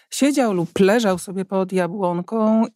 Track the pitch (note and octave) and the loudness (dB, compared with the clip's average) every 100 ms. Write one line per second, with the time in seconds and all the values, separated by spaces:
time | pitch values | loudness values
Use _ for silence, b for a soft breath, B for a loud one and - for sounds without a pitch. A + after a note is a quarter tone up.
0 | B - C#4 C#4+ A#3 F3+ E3 - F#3+ A#3 | B -2 0 2 0 0 -2 2 4 4
1 | G#3 F3+ - F#3 F#3+ F#3+ F#3+ F#3 E3+ G3+ | 2 -2 -6 -8 -4 -4 -2 -2 -2 -2
2 | F3 F3 F3+ A3+ G#3+ A3 A3+ | -2 -4 -4 -2 2 2 0